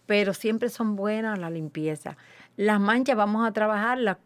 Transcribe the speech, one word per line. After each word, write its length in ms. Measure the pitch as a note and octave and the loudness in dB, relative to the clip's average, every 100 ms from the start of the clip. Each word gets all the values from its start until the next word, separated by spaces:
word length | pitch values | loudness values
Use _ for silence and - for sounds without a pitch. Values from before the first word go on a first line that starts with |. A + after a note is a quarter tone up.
| - | 0
pero 300 | G#3 G3 - | 2 2 0
siempre 340 | - A3+ A#3+ | -2 -2 -2
son 260 | - A3 G3+ | -2 -2 -2
buenas 420 | G#3 G#3+ A3 G3+ | -2 -2 -2 -4
la 100 | E3 | -6
limpieza. 640 | E3 D#3 D#3 D#3 D3+ - D3+ - - - - | -6 -6 -4 -4 -4 -8 -14 -18 -20 -14 -2
Las 220 | G#3 G#3 | 2 4
manchas 360 | G3+ A#3+ C4+ A3 | 4 2 2 2
vamos 320 | G#3 G#3+ A3+ | 2 2 0
a 40 | |
trabajarlas, 680 | G#3+ G#3+ G#3 A3+ B3+ A3 F3+ | 2 0 2 0 0 0 -2